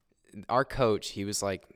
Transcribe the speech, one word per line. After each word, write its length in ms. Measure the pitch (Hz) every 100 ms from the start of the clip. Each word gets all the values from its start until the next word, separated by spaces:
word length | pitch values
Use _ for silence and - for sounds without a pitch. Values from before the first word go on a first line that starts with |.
| _ _ _ 104 92
our 160 | 123 135
coach, 440 | - 117 101 -
he 120 | -
was, 180 | 101 101
like, 220 | 101 95 -